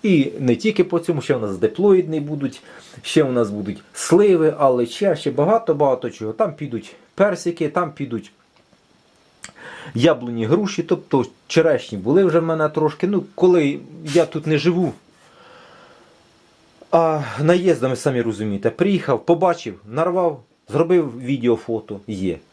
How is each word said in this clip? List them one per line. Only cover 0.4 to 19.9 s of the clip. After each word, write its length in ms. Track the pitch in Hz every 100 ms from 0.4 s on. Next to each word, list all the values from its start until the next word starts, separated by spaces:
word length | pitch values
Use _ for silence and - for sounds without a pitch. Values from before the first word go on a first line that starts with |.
| 127 117
тільки 280 | 214 214
по 160 | 175 170
цьому, 220 | 170 151
ще 140 | - 131
у 40 |
нас 180 | 107 95
диплоїдний 600 | 110 - 202 185 156 156
будуть, 420 | 147 147 135 - - - - -
ще 220 | - 160
у 80 | 139
нас 180 | 123 107
будуть 340 | 104 101 98 -
сливи, 640 | - - 170 208 175 156 -
алича, 560 | 139 123 120 - 196 147
ще 160 | 147
багато-багато 800 | 123 147 - - 147 143 127 120
чого. 240 | - 110
Там 200 | 110 208
підуть 420 | 147 143 117 - - _ -
персики, 540 | 202 175 175 170 151
там 220 | 175 165
підуть 400 | - 135 117 - _ _ _ _ _ _ _ _ _ _ _ - - - - -
яблуні, 520 | 117 147 120 120 117 110
груші, 380 | 175 208 -
тобто 420 | - 185 - 135 120 _ _
черешні 500 | 165 160 131 - 104
були 260 | 101 170
вже 160 | 190 165
в 40 |
мене 260 | 165 160 151
трошки. 380 | 156 151 151 180
Ну, 160 | 202 - -
коли 440 | 180 175 143 147 - -
я 220 | 156 151 156
тут 220 | 156 156
не 100 | 151
живу, 360 | 175 175 165 - _ _ _ _ - - - - - - _ _ _ _ _ _ _ _ -
а 280 | 165 165 156 127 110
наїздами, 560 | 151 180 185 151 131 120
самі 260 | 147 123
розумієте, 480 | 113 104 107 98 113
приїхав, 560 | - 202 196 - 120 -
побачив, 540 | 170 180 170 117 90 104